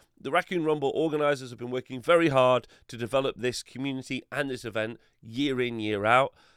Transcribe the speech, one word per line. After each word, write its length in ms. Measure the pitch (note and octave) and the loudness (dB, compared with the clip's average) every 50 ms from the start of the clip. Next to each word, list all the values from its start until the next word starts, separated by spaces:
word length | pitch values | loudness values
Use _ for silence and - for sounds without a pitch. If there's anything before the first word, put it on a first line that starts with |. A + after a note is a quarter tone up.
| _ _ _ _ | _ _ _ _
the 120 | - C#3 | -8 -2
Raccoon 320 | C#3+ F3+ F3 - F#3+ F3 D#3 | 0 0 0 0 -2 -2 0
Rumble 280 | D#3 D#3 D3+ C#3+ C3+ - | 0 0 0 0 -2 0
organisers 560 | B2+ D#3 D#3+ D3 D3+ D3 C#3+ D3 B2+ C3 A#2+ | 0 0 0 0 0 0 0 0 -2 -4 -12
have 80 | A#2+ A2 | -12 -12
been 100 | A#2 B2 | -10 -6
working 320 | B2+ B2+ - - B2+ B2+ | -6 -8 -8 -8 -12 -6
very 280 | A2+ - F3 E3+ E3+ D#3 | 2 4 4 6 6 4
hard 380 | C3+ C3 B2+ B2+ B2+ A#2+ - - - _ _ | 4 6 6 6 4 4 0 -4 -16 _ _
to 100 | - - | -16 -10
develop 380 | A2+ A#2+ G#2+ C3+ C#3 C3+ C3 - | -8 -6 0 0 0 0 0 -4
this 240 | F#2 A2 B2 A#2+ - | -2 -4 -4 -4 -4
community 640 | - - - B2 C3+ C#3 C3 C3 B2+ - C3+ B2 - _ | -10 -12 -10 -8 -6 -6 -6 -6 -6 -6 -8 -8 -8 _
and 180 | A#2 C3+ C#3+ C#3 | -6 -6 -4 -4
this 160 | B2+ A2+ - | -6 -8 -8
event 340 | A#2 G2 A2+ A2 A2+ A#2+ - _ _ _ _ | -6 -4 -4 -4 -4 -6 -12 _ _ _ _
year 400 | - A#2 A2+ B2 C#3+ C#3+ C3+ B2 | -20 -12 -4 -2 -2 0 0 -2
in, 180 | B2 B2 A#2 A2+ | -2 -4 -4 -4
year 240 | G#2+ G#2+ G#2+ G2+ G2+ | -4 -2 -2 0 2
out. 300 | A2 A#2+ B2+ C#3 - - _ _ _ _ | 4 4 4 4 2 -2 _ _ _ _